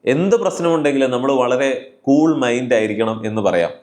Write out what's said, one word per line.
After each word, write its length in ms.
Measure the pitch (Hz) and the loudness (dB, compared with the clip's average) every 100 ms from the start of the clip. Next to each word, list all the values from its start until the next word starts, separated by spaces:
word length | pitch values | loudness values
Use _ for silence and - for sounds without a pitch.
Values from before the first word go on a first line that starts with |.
| - | 0
എന്ത് 220 | 139 190 233 | 0 2 2
പ്രശ്നമുണ്ടെങ്കിലും 680 | 190 - 170 165 143 139 131 | 0 -2 0 2 0 0 0
നമ്മൾ 160 | 127 131 135 | 0 0 0
വളരെ 280 | 123 127 135 127 - _ - | 0 0 -2 -4 -10 _ 0
കൂൾ 240 | 139 156 147 | 2 2 0
മൈൻഡ് 320 | 123 120 123 117 | 0 -2 0 0
ആയിരിക്കണം 400 | 107 104 113 110 107 | 0 -2 -4 -4 -6
എന്ന് 160 | 110 98 | -2 0
പറയാം. 260 | 87 82 - | 0 -2 -6